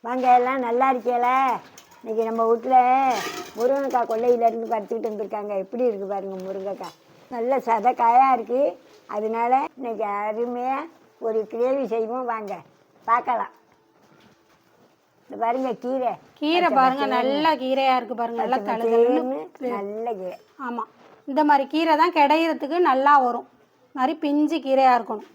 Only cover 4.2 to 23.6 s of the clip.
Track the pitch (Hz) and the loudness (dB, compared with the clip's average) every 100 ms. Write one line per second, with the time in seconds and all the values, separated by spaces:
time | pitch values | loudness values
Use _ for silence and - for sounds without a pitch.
4.2 | 240 240 233 226 226 226 196 226 226 214 | 2 4 2 0 -4 -4 -4 -6 -6 -6
5.2 | 202 214 208 202 190 240 254 202 190 196 | -8 -8 -6 -6 -6 -2 -2 -2 -6 -6
6.2 | 190 190 185 196 190 190 180 - _ _ | -6 -10 -10 -8 -8 -10 -12 -16 _ _
7.2 | _ 247 233 269 240 226 220 226 233 240 | _ -6 -2 -2 0 0 2 2 4 6
8.2 | 269 247 214 247 302 - _ - _ 208 | 6 2 0 0 0 -2 _ -20 _ -6
9.2 | 220 226 233 254 311 - 254 214 214 202 | -4 -2 0 0 0 -8 -10 -6 -6 -4
10.2 | 214 214 240 247 247 269 330 _ _ _ | -6 -4 -4 -4 -4 -4 -8 _ _ _
11.2 | 226 220 214 226 247 269 262 226 220 247 | -4 -4 -4 -4 -2 -2 -2 -4 -4 -6
12.2 | 254 220 208 185 - _ _ _ - 233 | -6 -6 -8 -12 -14 _ _ _ 0 0
13.2 | 240 233 196 _ _ _ _ _ _ _ | 2 -4 -4 _ _ _ _ _ _ _
14.2 | _ _ _ _ _ _ _ _ _ _ | _ _ _ _ _ _ _ _ _ _
15.2 | _ 208 226 247 262 233 247 269 247 196 | _ -6 -4 -2 -4 -6 -6 -4 -4 -6
16.2 | - _ 302 339 349 269 262 262 277 247 | -12 _ 0 2 2 4 4 2 -2 0
17.2 | 254 277 320 302 262 262 269 254 247 233 | 0 0 0 0 0 0 2 0 -2 -6
18.2 | 233 233 302 262 202 226 233 233 240 294 | -6 -4 -2 -2 -2 -2 2 4 4 4
19.2 | 247 277 359 - 254 220 202 214 233 208 | 0 -6 -8 -10 -6 -6 -6 -8 -8 -6
20.2 | 185 - _ _ 262 240 - _ - - | -10 -12 _ _ -10 -8 -10 _ -20 -20
21.2 | - 277 302 285 269 311 330 302 339 349 | -6 0 4 2 2 0 2 4 4 4
22.2 | 285 311 330 294 285 330 339 262 277 285 | 2 4 0 -2 -2 2 4 4 6 6
23.2 | 247 233 190 _ | 4 -2 -8 _